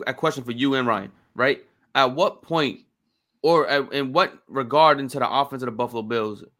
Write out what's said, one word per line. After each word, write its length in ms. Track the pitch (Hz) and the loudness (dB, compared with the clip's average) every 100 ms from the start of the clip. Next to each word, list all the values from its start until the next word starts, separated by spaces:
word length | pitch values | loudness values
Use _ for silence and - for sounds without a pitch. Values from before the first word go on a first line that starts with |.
| - | -8
a 80 | |
question 300 | 127 160 147 | -4 -2 -2
for 80 | 123 | -6
you 220 | 120 139 | -2 0
and 120 | 135 123 | 0 0
Ryan, 260 | 104 98 - _ | -2 -4 -16 _
right? 300 | - 127 - - _ _ | -2 0 0 -6 _ _
At 180 | 139 131 | 0 2
what 300 | 131 196 - | 2 -2 -2
point, 380 | - 160 139 - _ _ _ _ _ _ | -4 -2 -2 -4 _ _ _ _ _ _
or 240 | 147 165 151 | 2 2 2
at, 260 | 143 131 | 0 -2
in 200 | 143 135 | -4 -2
what 300 | 143 185 - _ | 0 0 -2 _
regard 520 | 135 120 143 156 143 | -6 -2 4 6 4
into 180 | 135 135 | 0 -4
the 100 | 123 | -2
offense 340 | 135 143 135 | 0 -2 -4
of 40 | 123 | -6
the 60 | |
Buffalo 300 | 110 120 117 | -4 -4 -4
Bills 420 | 110 117 107 101 - _ | -4 -2 -2 -6 -14 _